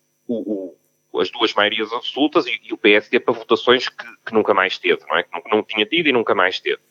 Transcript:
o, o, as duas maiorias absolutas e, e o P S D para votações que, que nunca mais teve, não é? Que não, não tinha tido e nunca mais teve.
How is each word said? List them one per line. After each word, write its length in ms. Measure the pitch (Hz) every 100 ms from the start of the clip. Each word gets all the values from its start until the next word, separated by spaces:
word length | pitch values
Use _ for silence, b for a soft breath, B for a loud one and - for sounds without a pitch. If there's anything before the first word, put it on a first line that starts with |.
| _ _ -
o, 500 | 113 101 101 90 - _ _ _
o, 80 | -
as 100 | -
duas 240 | - 110
maiorias 380 | 110 104 107 107
absolutas 540 | 120 - 131 147 170 127
e, 60 | 110
e 100 | 110
o 40 | 113
P 160 | 104
S 180 | 104 -
D 80 | 120
para 140 | -
votações 560 | 113 - 110 - 127 -
que, 160 | - 117 - -
que 80 |
nunca 200 | 110 101
mais 240 | 98 92 -
teve, 240 | 87 76 -
não 80 | 80
é? 60 |
Que 60 | -
não, 240 | 87 - 107
não 60 |
tinha 220 | - 107 104
tido 220 | 170 151
e 60 |
nunca 200 | 123 107
mais 260 | 104 92 -
teve. 200 | - - _